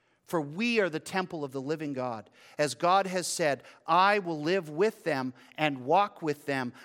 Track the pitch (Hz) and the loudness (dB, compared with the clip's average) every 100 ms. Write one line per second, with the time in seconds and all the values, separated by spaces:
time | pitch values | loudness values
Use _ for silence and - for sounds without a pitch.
0 | _ _ _ 170 143 160 240 233 185 151 | _ _ _ -4 -4 -4 0 2 0 -2
1 | - 190 185 170 143 135 131 156 151 131 | -4 -4 -4 -6 -6 -6 -4 -4 -4 -4
2 | 127 110 101 _ - - 147 120 175 196 | -6 -8 -12 _ -16 -2 -2 2 4 4
3 | 190 185 165 - 156 127 - - - 170 | 2 -2 -4 0 0 0 -6 -16 2 4
4 | 190 208 175 156 151 190 156 151 214 214 | 6 4 0 -4 0 0 -2 0 0 0
5 | 165 139 131 - - - 151 135 123 175 | -4 -2 -4 -8 -18 -2 -2 -2 2 4
6 | 202 - 156 143 - 135 123 - | 4 -2 -4 -4 -2 -2 -4 -8